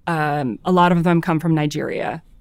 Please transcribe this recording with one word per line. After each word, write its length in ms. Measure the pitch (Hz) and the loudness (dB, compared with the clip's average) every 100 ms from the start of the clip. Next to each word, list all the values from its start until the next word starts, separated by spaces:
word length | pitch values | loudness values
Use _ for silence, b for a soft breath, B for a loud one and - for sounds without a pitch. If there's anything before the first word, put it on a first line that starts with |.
| - | -6
Um, 520 | 165 151 147 131 107 | -2 -2 -2 -4 -4
a 80 | - | 0
lot 200 | 180 175 | 4 4
of 120 | 175 | 4
them 160 | 170 170 | 2 2
come 200 | 165 160 | 2 0
from 140 | 165 | 0
Nigeria. 680 | 160 151 147 135 - - 156 - - | 0 -2 -4 -6 -6 -6 -8 -12 -2